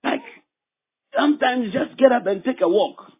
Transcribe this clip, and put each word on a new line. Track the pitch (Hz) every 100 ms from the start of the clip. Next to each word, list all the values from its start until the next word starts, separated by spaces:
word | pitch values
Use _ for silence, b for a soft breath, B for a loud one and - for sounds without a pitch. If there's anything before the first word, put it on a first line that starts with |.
Like, | - 359 - - _ _ _ _ _ _ _ 554
sometimes | 294 294 254 254 226
just | 240 311 -
get | 262
up | 240 185
and | 196
take | 180 254
a | 170
walk. | 196 165 - - _